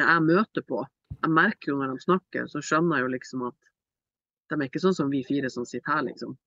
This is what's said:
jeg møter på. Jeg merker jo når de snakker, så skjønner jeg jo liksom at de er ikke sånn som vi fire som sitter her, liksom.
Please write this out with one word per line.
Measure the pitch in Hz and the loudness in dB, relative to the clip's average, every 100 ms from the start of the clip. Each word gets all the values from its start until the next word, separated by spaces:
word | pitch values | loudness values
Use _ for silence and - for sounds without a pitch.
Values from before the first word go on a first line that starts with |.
jeg | 151 165 | 4 4
møter | 160 175 226 - | 4 4 2 -4
på. | - 117 127 _ _ 135 | -4 -6 -6 _ _ -4
Jeg | 160 | 2
merker | 160 185 214 - | 4 4 2 -4
jo | 143 | -4
når | 135 | -4
de | 131 | -4
snakker, | - 185 - - - | 0 0 0 -8 -8
så | 151 | -8
skjønner | 147 156 170 147 | -2 2 2 2
jeg | |
jo | 127 127 | 0 -4
liksom | - 131 123 | -8 -8 -8
at | - _ _ _ _ _ _ _ _ _ | -8 _ _ _ _ _ _ _ _ _
de | 151 | -4
er | 135 | -2
ikke | 156 | 0
sånn | 185 | 2
som | 180 143 | 2 0
vi | 139 | -2
fire | 127 143 131 | -2 -2 -2
som | 123 | -4
sitter | 120 123 - | -8 -8 -4
her, | 151 | -2
liksom. | 127 - 117 127 | -2 -6 -12 -12